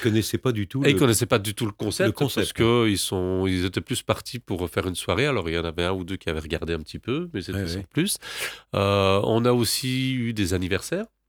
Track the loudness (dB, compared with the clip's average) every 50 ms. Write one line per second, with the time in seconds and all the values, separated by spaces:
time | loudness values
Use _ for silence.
0 | 0 2 4 2 2 0 -2 -2 0 0 0 -2 -2 -4 -2 0 2 4 4 6
1 | 6 4 4 4 2 2 2 2 0 -2 -4 -4 -4 -4 -4 -4 -4 -2 0 2
2 | 2 2 2 2 0 0 0 0 -2 0 0 2 4 4 4 4 4 2 2 0
3 | -2 -2 -2 -2 0 0 0 0 2 2 2 2 0 0 -2 -4 -4 -4 -6 -2
4 | 0 -2 -2 -2 -4 -10 -12 -10 -8 -6 -4 -4 -4 -2 -2 -2 -2 -2 -2 -4
5 | -2 0 0 2 2 0 0 0 -2 -2 -2 -2 -2 -2 -2 -2 0 0 0 -2
6 | -4 -6 -8 -6 -4 -4 -4 -4 -4 -4 -4 -4 -2 -2 -4 -4 -6 -10 -14 -10
7 | -6 -6 -4 -4 -6 -6 -8 -8 -6 -6 -4 -4 -4 -4 -6 -8 -8 -4 -2 -2
8 | 0 0 -2 -6 -8 -10 -10 -8 -8 -8 -10 -12 -10 _ 0 2 2 4 4 4
9 | 4 4 4 4 2 2 2 4 4 4 4 4 2 0 0 -2 -2 -2 -2 -2
10 | -2 -2 -2 -2 -2 -2 0 0 0 0 0 0 0 0 -2 -2 -2 -4 -4 -4
11 | -6 -8 _ _ _